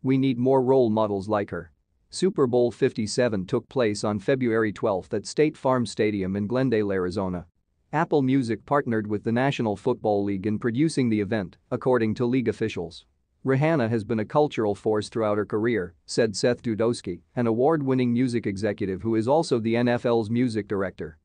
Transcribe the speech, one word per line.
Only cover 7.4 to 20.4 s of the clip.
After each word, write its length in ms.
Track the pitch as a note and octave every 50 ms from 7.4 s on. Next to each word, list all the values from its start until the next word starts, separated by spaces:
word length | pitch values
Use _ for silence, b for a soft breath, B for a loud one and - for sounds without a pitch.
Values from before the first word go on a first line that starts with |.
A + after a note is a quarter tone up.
| E2 _ _ _ _ _ _ _ _ _
Apple 320 | - D3 E3+ E3 E3+ D3+ C3+
Music 420 | C3 C3+ C#3 B2+ A2+ A2+ G2 -
partnered 400 | - C#3+ C#3+ C3+ B2 A#2 A2 G#2+
with 180 | G#2 G#2+ G2+ -
the 80 | A2+
National 440 | A2+ A#2+ C3 C#3 C#3 - B2+ A2 G2+
Football 480 | F#2+ - - A#2+ - - A2 G#2 G2+ G2+
League 240 | G2+ G2+ F#2+ F#2
in 100 | G#2+ G#2+
producing 520 | G#2 - B2 A2 A#2+ D3+ E3 D#3 - C3 A#2+
the 100 | A2 G#2
event, 380 | G2+ F#2 A2+ G#2+ F#2+ E2+ - _ _ _
according 460 | B2+ B2 - C3+ B2+ A#2+ A2+ A2 G#2
to 100 | - B2
league 220 | A#2+ B2 C3+ A#2
officials. 580 | A2+ G2+ - A2+ G#2+ - G2 E2+ E2 E2 - - _ _ _ _ _ _ _ _
Rihanna 420 | C3 C3+ C3 D3 D#3+ E3 D3 A#2
has 160 | A2 A#2 A#2 G2+
been 160 | G#2 A#2+ A2
a 60 | G#2+
cultural 480 | F#2 - D3+ D3+ D3 - - A2 G#2 G2+
force 360 | - - A2+ G#2+ G#2+ G#2 -
throughout 280 | - A#2 A2 G#2 G#2
her 80 | G#2 G2+
career, 480 | F#2+ - G#2+ G#2+ B2 A#2+ G#2 F2+ F2+ - _ _
said 280 | - - - A#2+ A2 G2
Seth 280 | - - B2 A#2+ A#2+ -
Dudowski, 580 | A#2+ A2 G2 A2 A2+ B2 - - - F2 F2 _ _ _
an 100 | B2 B2
award-winning 680 | A#2 A2 A2+ B2+ D3 E3 D#3 C#3 C3 C3 B2+ B2+ B2
music 360 | A#2+ A#2 C3 B2+ A#2+ A#2 -
executive 560 | A2+ G2 F#2+ G#2+ G#2+ G2+ - A2 F#2+ F#2+ F2+ E2+
who 100 | A2+ A2+
is 140 | A2 G#2+
also 320 | A#2 C#3+ D#3+ E3 - C#3 A#2+
the 160 | G#2+ A2+ A2+
N 120 | A#2 B2
F 200 | B2 A#2+ A#2+ -
L's 220 | B2+ A#2 A2+ A2+ G2+
music 380 | A#2 A#2+